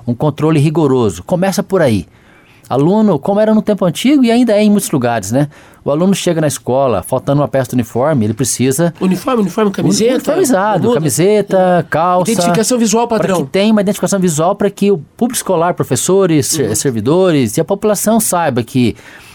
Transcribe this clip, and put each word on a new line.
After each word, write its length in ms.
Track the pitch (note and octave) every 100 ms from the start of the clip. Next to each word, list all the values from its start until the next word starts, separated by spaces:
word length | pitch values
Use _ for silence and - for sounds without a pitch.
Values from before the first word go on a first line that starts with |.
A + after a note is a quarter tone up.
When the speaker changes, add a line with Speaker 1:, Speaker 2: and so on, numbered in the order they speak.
| -
Speaker 1:
Um 60 |
controle 460 | A#2+ D3+ D3 D3+ D#3+
rigoroso. 640 | D3+ D#3+ D3 C3 A2 E2+
Começa 400 | - F3 F#3+ F#3+
por 180 | - F#3+
aí. 240 | D#3 G#2+ - _ _ - _ - -
Aluno, 500 | B2 D3+ G#3+ G#3+ D3+
como 200 | - G3+
era 140 | G#3+
no 80 | A3
tempo 240 | G#3+ G3+ F3+
antigo 380 | - A#3+ D4 B3
e 60 |
ainda 200 | A#3 A#3+
é 100 | G#3
em 60 | G#3+
muitos 180 | G3+ -
lugares, 420 | D3 A#2+ A#2 G2
né? 160 | B2 D3 - - -
O 80 | -
aluno 240 | D3 F#3 G3
chega 260 | F3+ E3
na 60 | D3+
escola, 560 | - - B2+ C3+ G2+
faltando 380 | - B2+ - C#3+
uma 60 | C#3
peça 220 | C3+ B2
do 40 | B2
uniforme, 500 | A2+ A#2 C#3 D3 G#2+
ele 80 |
precisa 580 | A2 B2+ - B2+ C3 E3+ E3+
Speaker 2:
Uniforme, 440 | F#3+ F#3 C#4 B3
uniforme, 260 | F#3+ A3 G#3
camiseta? 420 | G3 E3+ G3+ A3+ C4
Speaker 1:
Uniformizado, 680 | - D#4+ D#4 A#3 G#3 G3 G#3
Speaker 2:
Muda? 60 | A#3+
Speaker 1:
camiseta, 920 | D#3 C#3 F#3 G#3+ G3+ F#3+ F#3 F3 D3
calça. 400 | D3+ F3 F3+ F3+
Speaker 2:
Identificação 480 | G#3+ F3 F3 G#3+ B3
visual 280 | A3+ A3 A#3+
padrão. 280 | A3 F3 F3+
Speaker 1:
Pra 80 | C#3
que 60 |
tenha 200 | F#3+ G#3
uma 100 | G#3+
identificação 380 | G3 G#3 F#3 G3
visual, 360 | F3+ D3 E3 G3+
pra 160 | G3+
que 200 | G3+ G3+
o 60 | F#3+
público 400 | - - A#3+ B3+
escolar, 380 | - F3 F3 E3+
professores, 720 | C#3+ B2+ - F#3+ F#3+ D#3 -
ser-, 220 | D#3 A2+
Speaker 2:
Uhum. 60 | G#2+
Speaker 1:
servidores 800 | C#3+ A2+ G#2+ F3 F#3+ D3+ A#2 -
e 60 |
a 40 | D#3+
população 540 | G3+ G#3+ G3+ - A3
saiba 440 | - F3 E3 B2
que 320 | A2+ C3 A#2+ - - - -